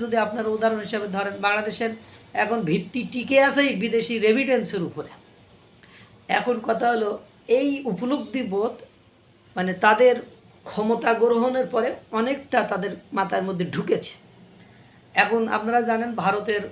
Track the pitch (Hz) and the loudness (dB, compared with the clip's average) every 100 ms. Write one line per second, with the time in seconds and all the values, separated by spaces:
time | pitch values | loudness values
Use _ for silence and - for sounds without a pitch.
0 | 233 226 214 226 220 214 226 220 196 208 | -2 0 0 -2 -4 0 0 0 -4 -6
1 | 202 190 202 196 202 208 214 - 226 220 | -4 -4 -4 -2 0 0 -2 -4 -6 -6
2 | - - - - 208 226 175 160 - 247 | -14 -20 -8 -4 0 0 0 0 -2 -6
3 | 190 254 226 269 269 262 277 190 220 226 | -6 -6 2 4 6 4 2 0 0 0
4 | 226 226 214 226 269 247 185 202 160 151 | 0 2 2 2 2 0 0 -4 -6 -8
5 | 139 - - - - - - _ - - | -12 -16 -20 -20 -20 -20 -20 _ -20 -20
6 | - - - 196 240 226 220 226 240 233 | -20 -18 -2 0 0 -2 -2 0 0 0
7 | 208 214 - - - 247 285 277 262 180 | -2 -4 -12 -20 0 2 2 -2 -4 -4
8 | 247 277 220 269 220 190 226 220 - _ | -2 -2 -2 -6 -2 -2 -2 -4 -16 _
9 | _ _ _ _ _ - 185 180 214 214 | _ _ _ _ _ -4 -4 4 4 6
10 | 247 233 - - - - - - 220 226 | 6 4 -2 -18 -20 -20 -10 -4 0 0
11 | 262 214 233 233 254 254 254 240 240 - | 2 4 4 4 2 0 0 0 -2 -4
12 | - 220 233 277 - 247 202 196 196 185 | -6 -2 -2 -4 -2 0 0 -2 -4 -8
13 | - 196 185 196 190 180 170 - 269 - | -6 -4 0 0 -2 -2 -4 -4 -2 -2
14 | - - - - - - - - - - | -2 -14 -20 -20 -20 -20 -20 -20 -20 -20
15 | - - 208 226 226 214 220 240 226 226 | -4 0 2 2 0 -2 0 0 2 0
16 | 240 226 180 208 202 208 - | -2 -2 0 0 -2 -4 -4